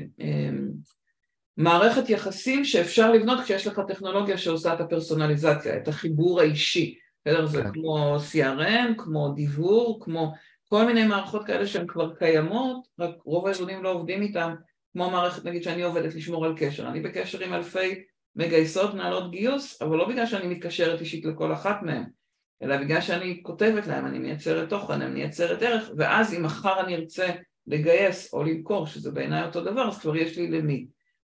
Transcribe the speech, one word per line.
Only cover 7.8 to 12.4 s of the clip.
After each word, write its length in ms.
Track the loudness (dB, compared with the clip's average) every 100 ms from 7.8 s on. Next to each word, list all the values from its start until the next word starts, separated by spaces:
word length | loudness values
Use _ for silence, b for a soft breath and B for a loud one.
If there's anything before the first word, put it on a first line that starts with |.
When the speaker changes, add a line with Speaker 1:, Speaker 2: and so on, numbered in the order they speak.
| -2 0 2 0 0
Speaker 1:
C 40 | 0
R 260 | 0 0
M, 420 | 2 2 2 -2
כמו 260 | -2 -2 -2
דיוור, 720 | -2 -2 0 4 4 4 -2
כמו 320 | -4 -4 -4 B B B 0
כל 160 | 4 4
מיני 220 | 4 4
מערכות 380 | 2 -2 -4 -2
כאלה 220 | -2 0
שהן 200 | -2 -4
כבר 280 | -4 -4 0
קיימות, 720 | 4 4